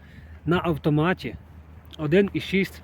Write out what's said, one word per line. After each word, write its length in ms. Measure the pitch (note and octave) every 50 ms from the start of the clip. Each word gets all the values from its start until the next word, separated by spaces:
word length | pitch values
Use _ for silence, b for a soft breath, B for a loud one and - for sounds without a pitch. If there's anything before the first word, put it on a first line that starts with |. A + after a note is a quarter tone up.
| B B B B B B B B B
На 140 | D3+ F3 F3+ D#3+
автоматі 720 | F3 D#3 C3+ - D#3+ D3+ D3 D#3 F3+ F#3 - - A#2 - - - - - - - - - - - - - -
один 320 | D#3 C#3+ E3 G3 G3+ F3+
і 80 | - D#3
шість 420 | - - F3+ G3 F#3 - - -